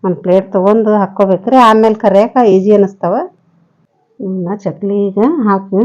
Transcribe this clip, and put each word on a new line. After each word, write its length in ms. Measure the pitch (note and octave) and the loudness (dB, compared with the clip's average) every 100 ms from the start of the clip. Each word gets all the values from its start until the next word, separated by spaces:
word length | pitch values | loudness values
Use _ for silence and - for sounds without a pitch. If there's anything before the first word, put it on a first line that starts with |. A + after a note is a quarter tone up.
| F#3+ | -6
ಒಂದ್ 120 | F3 | -6
ಪ್ಲೇಟ್ 300 | F#3 F#3 F#3+ | 0 0 0
ತಗೊಂಡು 380 | - F#3+ A3+ G#3+ G#3 | -2 0 0 0 0
ಹಾಕ್ಕೋಬೇಕ್ರಿ. 540 | G3 G3 F#3+ F#3 G#3+ C4 | -2 -2 -2 0 2 4
ಆಮೇಲೆ 400 | A#3 A3 A3 G#3+ | 4 4 2 2
ಕರಿಯಾಕ 420 | G#3+ G3 A3 - A#3 | 2 2 0 0 2
ಈಜಿ 260 | F#3+ F#3+ | 2 2
ಅನಿಸ್ತಾವ. 420 | G#3 F#3+ G3 F3 G#3+ F4+ _ _ _ _ _ _ _ _ _ | 2 2 -2 -6 -4 -6 _ _ _ _ _ _ _ _ _
ಇವನ್ನ 360 | G3+ F#3+ F3 G3+ | -10 -8 -6 -6
ಚಕ್ಲಿ 520 | - - G3+ G3+ G3+ | -8 -8 -6 -4 -4
ಈಗ 100 | G3 A#3+ E4 G#3+ | -2 -2 0 -2
ಹಾಕಿ 280 | G3 G3 F#3+ | -2 -2 -2